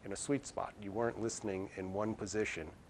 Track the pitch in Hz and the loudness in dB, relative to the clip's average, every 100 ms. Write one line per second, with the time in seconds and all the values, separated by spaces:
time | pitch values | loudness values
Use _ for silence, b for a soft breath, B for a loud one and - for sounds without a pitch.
0 | 101 98 - 139 - - - - 101 101 | -6 -2 2 2 2 -2 -4 -4 -2 2
1 | 117 - 113 - 107 95 98 - 92 95 | 2 4 0 0 0 0 -2 -4 -2 2
2 | 107 107 104 107 104 82 78 - | 2 0 0 2 2 0 -6 -10